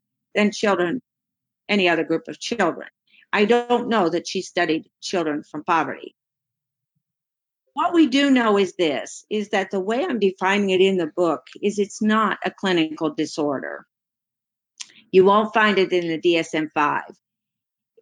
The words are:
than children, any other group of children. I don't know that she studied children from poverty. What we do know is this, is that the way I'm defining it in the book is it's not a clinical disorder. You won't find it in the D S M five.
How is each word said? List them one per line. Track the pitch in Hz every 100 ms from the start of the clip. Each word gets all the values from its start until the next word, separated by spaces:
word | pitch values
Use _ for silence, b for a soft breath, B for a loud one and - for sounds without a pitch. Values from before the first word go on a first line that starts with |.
| _ _ _
than | 208 208
children, | - 214 185 175 - - _ _ _ _ _ -
any | 202 180
other | 165
group | 156 165 -
of | 156
children. | - 233 175 139 - - _ b b
I | 196
don't | 214 240 240 240 -
know | 226 170
that | 165 160
she | 190
studied | - - 170 156 - _
children | - 190 160 147
from | - 151
poverty. | 170 165 135 90 - - _ _ _ _ _ _ _ _ _ _ _ _ _ _ _
What | 269 339
we | 349 294
do | 269 285
know | 254 226 202
is | 190 -
this, | 165 127 - - -
is | 214 202
that | 202 190
the | 196
way | 185 233
I'm | 370 240
defining | 196 185 190 202 202
it | 185
in | 190 190
the | 156
book | - 170 147 - -
is | 202 202
it's | 202 -
not | 214 220 208 - 185
a |
clinical | - 196 175 160 156 160
disorder. | 151 151 - 147 135 71 71 - _ _ _ _ _ _ _ _ - B B B
You | 185
won't | 190 208 -
find | 233 214 196
it | -
in | 180 170
the | 160
D | 175 165
S | 160
M | 160 151
five. | 156 147 139 - - _ _ _ _ _ _ _ _